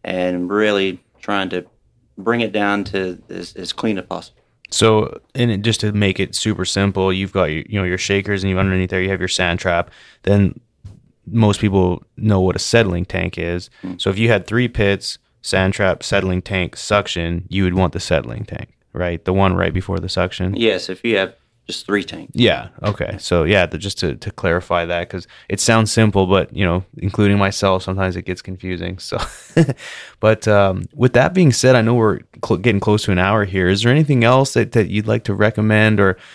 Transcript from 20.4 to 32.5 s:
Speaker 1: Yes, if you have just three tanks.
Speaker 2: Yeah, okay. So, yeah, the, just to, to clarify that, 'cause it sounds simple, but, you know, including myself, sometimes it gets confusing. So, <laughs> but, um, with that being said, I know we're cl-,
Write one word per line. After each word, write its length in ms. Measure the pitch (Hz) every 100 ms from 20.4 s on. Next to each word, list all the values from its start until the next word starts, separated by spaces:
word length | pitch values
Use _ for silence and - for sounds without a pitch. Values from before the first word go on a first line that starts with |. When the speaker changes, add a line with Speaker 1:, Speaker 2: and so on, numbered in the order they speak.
| 92 101
Speaker 1:
Yes, 340 | 113 95 -
if 140 | 92
you 140 | 117 101
have 160 | 92 _ _ _ -
just 180 | - -
three 180 | 101
tanks. 280 | - - -
Speaker 2:
Yeah, 360 | - 117 67 - -
okay. 320 | 104 101 - 95
So, 240 | - 87
yeah, 240 | 80 98 87
the, 100 | 78
just 220 | 98 -
to, 160 | 85 62
to 160 | -
clarify 520 | - 92 87 - 87 85
that, 220 | 87 87
'cause 180 | 92 - - -
it 120 | 98
sounds 320 | - 113 107
simple, 340 | - 110 101 92
but, 280 | 95 - -
you 100 | 92
know, 180 | 90 - -
including 400 | 92 101 101 101
myself, 460 | 98 - 98 92
sometimes 320 | 92 95 92 92
it 80 | 90
gets 160 | 92
confusing. 560 | - 92 92 90 90 92
So, 220 | - - - - - -
<laughs> 640 | 151 127 - - - _
but, 280 | 107 110 110
um, 380 | 104 98 95 -
with 200 | - 127
that 200 | 120 151 180
being 160 | 160
said, 240 | 117 131 127
I 60 |
know 120 | 110
we're 260 | 120 110 - - -
cl-, 120 | -